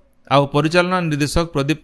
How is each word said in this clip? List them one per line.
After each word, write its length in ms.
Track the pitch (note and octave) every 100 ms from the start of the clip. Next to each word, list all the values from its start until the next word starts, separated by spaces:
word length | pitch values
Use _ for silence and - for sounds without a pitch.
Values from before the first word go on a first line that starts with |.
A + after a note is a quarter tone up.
| _ _ -
ଆଉ 140 | C#3 C#3+
ପରିଚାଳନା 520 | C#3+ D#3 F3 F3+ F#3
ନିର୍ଦ୍ଦେଶକ 460 | E3+ C#3+ C#3+ E3 E3+
ପ୍ରଦୀପ 260 | C#3+ C#3 D#3